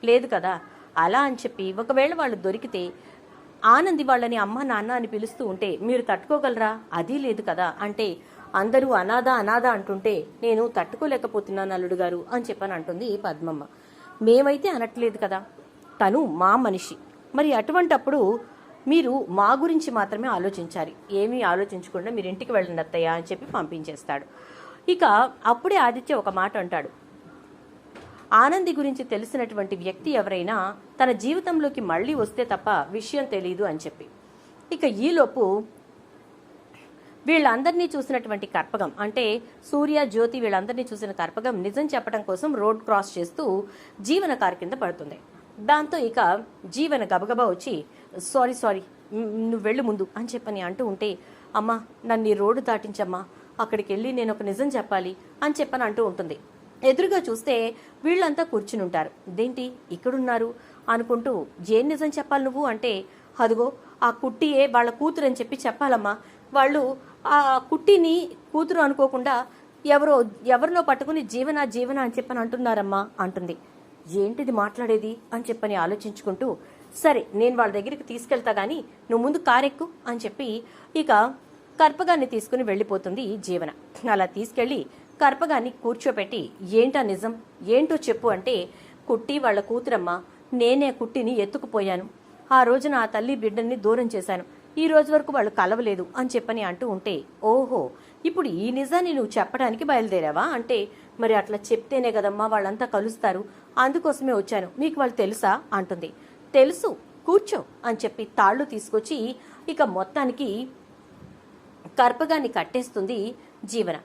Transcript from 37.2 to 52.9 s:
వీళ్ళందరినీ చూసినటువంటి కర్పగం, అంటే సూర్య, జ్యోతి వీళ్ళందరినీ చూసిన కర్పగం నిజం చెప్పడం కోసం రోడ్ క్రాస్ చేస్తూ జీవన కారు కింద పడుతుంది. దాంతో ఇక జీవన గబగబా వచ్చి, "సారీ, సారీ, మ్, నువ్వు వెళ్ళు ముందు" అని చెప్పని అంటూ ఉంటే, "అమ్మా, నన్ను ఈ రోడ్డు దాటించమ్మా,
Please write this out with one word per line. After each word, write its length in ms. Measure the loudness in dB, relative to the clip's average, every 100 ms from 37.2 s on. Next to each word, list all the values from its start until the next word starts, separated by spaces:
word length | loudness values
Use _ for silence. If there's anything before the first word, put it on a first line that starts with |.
| 0
వీళ్ళందరినీ 600 | 4 4 2 0 0 -2 -4
చూసినటువంటి 480 | -4 -6 -4 -8 -4
కర్పగం, 460 | -4 -4 -4 -6 -4
అంటే 420 | -4 -2 -2 -2 -8 -20 -6
సూర్య, 340 | -2 0 0 0
జ్యోతి 340 | 0 0 0
వీళ్ళందరినీ 460 | -2 -2 -2 -6 -8
చూసిన 180 | -8 -10
కర్పగం 520 | -6 -6 -4 -4 -4
నిజం 220 | -4 -2 -2
చెప్పడం 360 | -4 -4 -6
కోసం 340 | -4 -4 -2 0
రోడ్ 280 | 0 0
క్రాస్ 340 | 2 0 0 -6
చేస్తూ 460 | -8 -4 -2 -2 -4 -14 -20 -14
జీవన 320 | -2 0 0
కారు 220 | 0 0 0
కింద 180 | -8
పడుతుంది. 460 | -4 -6 -6 -12 -16 -20 -20 -20 -10
దాంతో 380 | 2 2 2 -2
ఇక 460 | -2 2 2 2 -2 -18 -12
జీవన 380 | -4 0 0
గబగబా 420 | 0 0 0 0 0
వచ్చి, 400 | 0 -4 -8 -8 -20 -18 -14
"సారీ, 360 | -2 2 2
సారీ, 260 | 2 0 -2 -6 -20 -12
మ్, 80 | -8
నువ్వు 380 | -6 -4 -2 -2
వెళ్ళు 240 | 0 0
ముందు" 240 | 0 -2 -4 -6
అని 100 | -8 -8
చెప్పని 260 | -8 -8
అంటూ 240 | -6 -4 -4
ఉంటే, 320 | -2 -4 -6 -12 -20 -6 -4
"అమ్మా, 260 | -2 -2 -4 -16 0
నన్ను 220 | 0 4
ఈ 60 |
రోడ్డు 280 | 4 4 2
దాటించమ్మా, 640 | 0 -2 -4